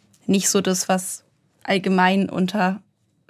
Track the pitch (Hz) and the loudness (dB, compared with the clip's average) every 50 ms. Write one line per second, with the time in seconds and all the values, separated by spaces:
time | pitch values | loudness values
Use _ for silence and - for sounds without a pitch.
0 | _ _ _ _ _ - 190 196 185 - - 202 185 190 185 180 - - 190 185 | _ _ _ _ _ 0 0 0 2 2 0 0 0 0 -2 -2 0 -2 -2 -2
1 | 185 - - - _ _ _ _ _ _ _ _ - - 196 190 - 190 190 185 | -2 -6 -12 -14 _ _ _ _ _ _ _ _ -6 -2 -2 -2 0 0 2 4
2 | 180 185 190 196 190 - - - 190 180 - 208 185 185 196 214 - _ _ _ | 4 4 4 2 0 -2 -2 -2 -2 -2 0 0 -2 -2 -2 -4 -10 _ _ _
3 | _ _ _ _ _ - | _ _ _ _ _ -14